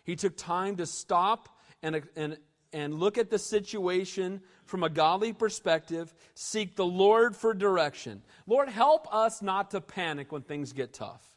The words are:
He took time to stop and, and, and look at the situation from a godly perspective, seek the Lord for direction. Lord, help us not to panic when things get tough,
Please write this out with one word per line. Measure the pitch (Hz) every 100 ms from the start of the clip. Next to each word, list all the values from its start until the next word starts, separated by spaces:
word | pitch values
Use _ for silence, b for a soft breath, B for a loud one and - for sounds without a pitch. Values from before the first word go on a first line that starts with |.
He | - 175
took | 190 -
time | 170 175 190 190
to | 165
stop | - - 175 190 226 - b b b
and, | 156 156 - 160
and, | 151 151 _ _ _
and | 156 147 151
look | 190 214
at | 220
the | 208
situation | - 214 202 214 180 185 185 - 185 196 b b b
from | 185
a | 165
godly | 156 156 190 226
perspective, | - 220 208 185 165 - 165 165 _ b
seek | - - 220 190 -
the | 180
Lord | 180 196 226 240 196
for | 220
direction. | 196 202 180 147 - - 101 - b b
Lord, | 247 277
help | 214 269 311 -
us | 214 220 220
not | 196 190 196
to | 196
panic | - - 170 147 139
when | 151
things | - 147 131
get | 123 120
tough, | - 208 - _